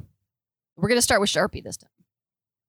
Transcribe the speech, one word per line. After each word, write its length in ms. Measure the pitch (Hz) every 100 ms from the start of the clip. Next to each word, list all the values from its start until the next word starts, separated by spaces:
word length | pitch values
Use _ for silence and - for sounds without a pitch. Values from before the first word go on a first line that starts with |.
| - _ _ _ _ _ _ -
We're 120 | 202
gonna 140 | 240
start 180 | - 220
with 100 | 202
Sharpie 340 | 156 196 -
this 120 | 107 -
time. 140 | _ _ _ _ _ _ _ _